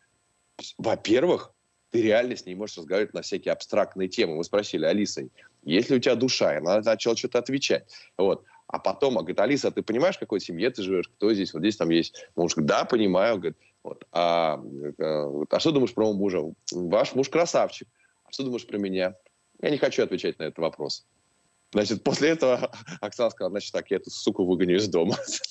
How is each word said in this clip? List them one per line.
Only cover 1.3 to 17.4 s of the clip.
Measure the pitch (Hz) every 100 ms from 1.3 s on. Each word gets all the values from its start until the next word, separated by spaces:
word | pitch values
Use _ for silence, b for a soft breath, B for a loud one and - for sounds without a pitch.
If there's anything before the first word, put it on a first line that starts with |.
| 120 - _ _ _ _
ты | 120
реально | 110 110 123 101
с | 92
ней |
можешь | 92 104 -
разговаривать | 78 95 -
на | 87
всякие | - 90 87
абстрактные | 82 - 104 95 95 92
темы. | 117 92 80
Мы |
спросили: | 87 101 104 85 78
«Алиса, | 101 98 - 65 b b _
есть | 71 90 120
ли | 131
у |
тебя | 131
душа?» | 113 127 - 95
И | 76
она | 80 107
начала | 113 107 120 113
что-то | - 123
отвечать. | 120 139 - - - B B -
Вот. | 95 82 b b -
А | -
потом, | 95 92 135 107
а, |
говорит: | 80 -
«Алиса, | 107 139 104
а |
ты | -
понимаешь, | 90 113 175 -
в |
какой | 107 98
семье | - 85 113
ты | -
живёшь? | 95 92 82
Кто | _ 104
здесь? | 101 85
Вот | 80
здесь | 104 107
там | 82
есть | 82 80 - - -
муж». | 87
Говорит: | - 73
«Да, | 110
понимаю». | - 117 101 90 110 104
Говорит, | 85 - b _
вот. | - - -
«А, | 85 85 85 80 71 57 69 73 71
э, | 78 76 73 71 -
а | 104
что | 156
думаешь | 143 120
про | -
моего | 110 98
мужа?» | 101 90 78 - -
«Ваш | 87 87 104 139
муж | 123 135
красавчик». | 160